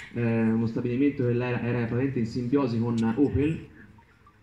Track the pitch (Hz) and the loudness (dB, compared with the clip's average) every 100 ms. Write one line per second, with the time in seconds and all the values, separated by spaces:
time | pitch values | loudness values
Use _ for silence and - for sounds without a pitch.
0 | - 120 117 113 113 113 113 131 120 123 | -10 -2 0 2 2 2 0 -2 -2 2
1 | 143 139 123 120 123 120 113 123 113 120 | 0 2 0 0 0 -2 -2 -2 0 0
2 | 135 127 113 127 120 143 131 113 117 117 | -2 -2 -2 -2 0 0 2 0 0 0
3 | 113 113 139 131 151 165 - - - - | 0 2 2 2 0 -2 -8 -20 -20 -20
4 | - _ - _ | -20 _ -20 _